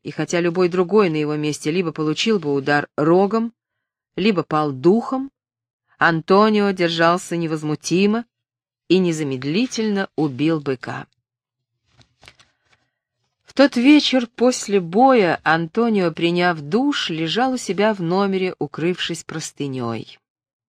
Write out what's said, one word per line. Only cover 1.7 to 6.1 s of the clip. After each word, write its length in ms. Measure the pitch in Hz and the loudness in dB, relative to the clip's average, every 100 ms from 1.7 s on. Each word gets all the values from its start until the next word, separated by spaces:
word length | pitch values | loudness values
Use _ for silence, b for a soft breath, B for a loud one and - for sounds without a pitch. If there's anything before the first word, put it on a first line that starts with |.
либо 220 | 175 170 | -2 -2
получил 440 | 151 156 156 220 208 | -2 -4 -2 0 0
бы 160 | 151 | 0
удар 340 | 143 135 147 - - | -2 0 0 0 -2
рогом, 560 | 151 175 196 226 226 _ _ _ _ _ _ - | 2 4 4 0 -4 _ _ _ _ _ _ -2
либо 260 | 202 175 | 0 0
пал 300 | 147 156 151 | 0 -2 -2
духом, 580 | 131 165 220 - 262 269 _ _ _ _ _ _ - | 0 2 2 0 -6 -8 _ _ _ _ _ _ 0
Антонио 720 | 160 | 0